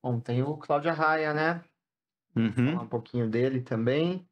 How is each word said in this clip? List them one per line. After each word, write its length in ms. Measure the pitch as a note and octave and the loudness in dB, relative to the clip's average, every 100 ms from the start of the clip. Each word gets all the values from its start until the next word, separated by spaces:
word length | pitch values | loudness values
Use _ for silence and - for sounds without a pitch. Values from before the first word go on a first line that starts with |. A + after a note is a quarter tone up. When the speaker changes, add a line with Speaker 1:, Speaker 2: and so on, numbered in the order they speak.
Speaker 1:
Bom, 160 | B2+ A#2 | -2 -4
tem 240 | A#2+ A#2+ | -2 -2
o 120 | C#3 D3+ | -2 -4
Cláudia 340 | - D3 D#3 | -2 0 0
Raia, 400 | D#3 D#3 D#3 D3+ | 0 2 2 0
né? 300 | D3+ D#3+ E3+ - _ _ _ _ _ _ - | 2 2 0 -8 _ _ _ _ _ _ 0
Speaker 2:
Uhum. 160 | A2+ B2 B2 | 0 2 0
Speaker 1:
Falar 80 | F3 | 0
um 40 | F#3 | -4
pouquinho 420 | A#2+ A2+ B2 A2+ | -6 -4 -2 0
dele 320 | A2+ C3 C3 | 2 0 -2
também. 640 | B2 A2+ A#2 C#3 E3+ F#3 - | -4 -2 0 2 0 -2 -10